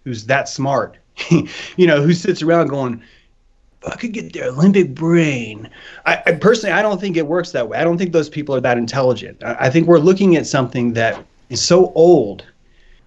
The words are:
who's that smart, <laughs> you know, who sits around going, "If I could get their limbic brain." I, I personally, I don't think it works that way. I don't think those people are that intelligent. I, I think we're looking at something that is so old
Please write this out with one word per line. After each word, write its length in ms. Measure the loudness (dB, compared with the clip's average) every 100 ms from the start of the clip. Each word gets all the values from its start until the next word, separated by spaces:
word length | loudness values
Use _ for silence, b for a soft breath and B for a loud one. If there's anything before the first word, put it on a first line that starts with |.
who's 220 | -12 -8 -4
that 220 | -2 -4
smart, 500 | -6 -4 -2 -4 -10 _ -10
<laughs> 140 | 0
you 560 | 0 0 -10 -8 0 4
know, 140 | 4
who 120 | 2
sits 280 | 0 -2 -2
around 260 | 0 2 0
going, 340 | -4 -6 -8 b b b _ _ _ _ _
"If 120 | -14
I 20 | -10
could 180 | -10
get 200 | -10 -12
their 180 | -10 -8
limbic 420 | 0 2 4 2 -2
brain." 760 | 0 2 2 -2 -8 -12 -18 B B B -4
I, 160 | -2 -2
I 60 |
personally, 400 | 2 2 2 0
I 80 | 0
don't 180 | 0 -2
think 180 | -4 -2
it 100 | -2
works 240 | -4 -4
that 180 | -4 -4
way. 80 | -2
I 60 |
don't 140 | -2 -2
think 160 | -2
those 160 | -2 -2
people 260 | -6 -4 -2
are 60 |
that 160 | 0 0
intelligent. 640 | -2 0 0 0 -6 -14
I, 120 | -10 -4
I 80 | 0
think 180 | 2 4
we're 120 | 6
looking 360 | 4 4 4 2
at 120 | 0
something 460 | -2 -2 -2 -2
that 300 | 0 -2 -4 -12 _ -12
is 120 | -6
so 300 | 2 4 4
old 500 | 4 6 6 2 -6 -18 _ _ _ _ _